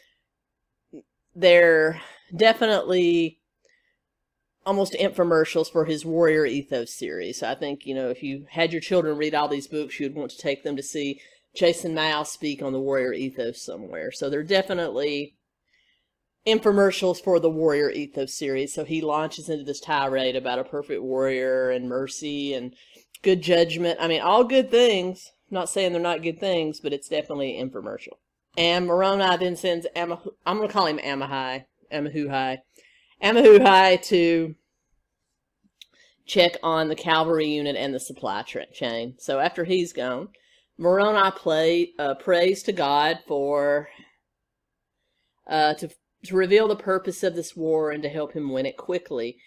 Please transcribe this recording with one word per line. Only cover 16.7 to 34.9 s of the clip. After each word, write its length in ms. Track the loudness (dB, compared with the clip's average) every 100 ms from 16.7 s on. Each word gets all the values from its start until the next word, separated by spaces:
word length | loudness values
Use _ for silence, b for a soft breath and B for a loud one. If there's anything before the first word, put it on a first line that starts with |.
| 4 2 2 -2 -2
for 180 | 2 2
the 100 | 2
Warrior 400 | 2 2 2 0
Ethos 440 | -2 -8 -6 -8
series. 380 | -6 -4 -4 -4
So 100 | -8
he 160 | -6 -4
launches 480 | -2 -2 -4 -8 -8
into 160 | -8
this 160 | -8 -10
tirade 560 | -4 -2 0 0 -2 -2
about 220 | -4 -6
a 60 |
perfect 380 | -6 -8 -8 -8
warrior 680 | -4 -2 -2 0 0 0 0
and 180 | -2 -4
mercy 680 | -6 -6 -8 -8 -6 -6
and 200 | -6 -8 b b b b -4
good 200 | 0 0
judgment. 560 | 2 2 2 0 -2 -2
I 80 | 0
mean, 120 | 0
all 240 | 4 4
good 260 | 4 2 4
things. 600 | 4 4 4 -2 -8 -16 _ _
I'm 40 |
not 160 | -6 -4
saying 220 | -2 -2
they're 100 | 0
not 200 | -2 -2
good 160 | -4 -4
things, 420 | -2 -2 -2 -6
but 120 | -6
it's 160 | -6 -4
definitely 460 | -6 -4 -6 -6
infomercial. 640 | -6 -8 -8 -10 -12 -14 -20 _ _ _ -2
And 300 | 0 2 2
Moroni 500 | 2 2 2 2 2
then 200 | 0 -2
sends 300 | -2 -2 -4 -6
Amahu-, 380 | -6 -6 -10 -8 -4
I'm 120 | -2
gonna 140 | -2
call 140 | 0 0
him 120 | 0
Amahai, 640 | -4 -6 -6 -6 -6 -8 -12 _ _
Amahuhai, 680 | -8 -6 -6 -4 -2 -4 -6 _ b b b b b
Amahuhai 760 | 2 8 10 12 10 8 8 6
to 500 | 4 2 4 2 0 -6 _ _ _